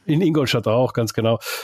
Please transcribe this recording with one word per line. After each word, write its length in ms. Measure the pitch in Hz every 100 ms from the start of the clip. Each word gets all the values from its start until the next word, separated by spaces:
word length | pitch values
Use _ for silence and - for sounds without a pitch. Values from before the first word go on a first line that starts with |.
| -
In 160 | 151
Ingolstadt 460 | 185 156 127 127 110
auch, 260 | 113 127
ganz 180 | - 113
genau. 260 | - 113 113 - -